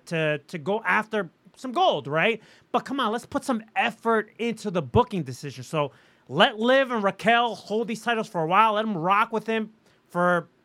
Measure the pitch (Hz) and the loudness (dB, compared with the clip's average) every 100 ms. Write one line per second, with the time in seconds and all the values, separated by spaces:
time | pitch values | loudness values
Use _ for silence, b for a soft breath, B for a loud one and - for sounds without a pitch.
0 | - 165 156 151 - 175 139 208 180 202 | -4 -2 -2 -2 -6 -8 -4 -2 0 0
1 | 214 214 165 - _ - 262 262 370 170 | 0 -4 -6 -12 _ -14 -6 0 0 0
2 | 131 156 202 226 b b b 233 - 269 | -2 0 0 -2 b b b -4 -2 -2
3 | 220 233 - 277 - 226 - 196 226 - | -2 -2 -4 -6 -2 -4 -4 -4 -2 -2
4 | 226 220 214 - 233 220 208 175 131 214 | 0 0 -2 -6 -6 -6 -4 -4 2 2
5 | 240 190 131 120 143 127 120 156 143 b | 2 -2 -6 -10 -12 -12 -6 -2 -4 b
6 | b b - 143 254 214 233 269 262 233 | b b -4 4 4 4 4 4 2 0
7 | 196 190 214 233 240 190 - 214 226 226 | -2 0 2 2 2 -4 -4 -4 -2 -4
8 | 240 226 - 175 160 190 226 208 226 180 | -2 -2 -4 -4 2 4 4 2 -2 0
9 | 175 202 226 220 214 220 220 - b b | 2 2 2 -2 -2 -4 -4 -12 b b
10 | _ 175 180 175 170 _ | _ 0 2 2 -2 _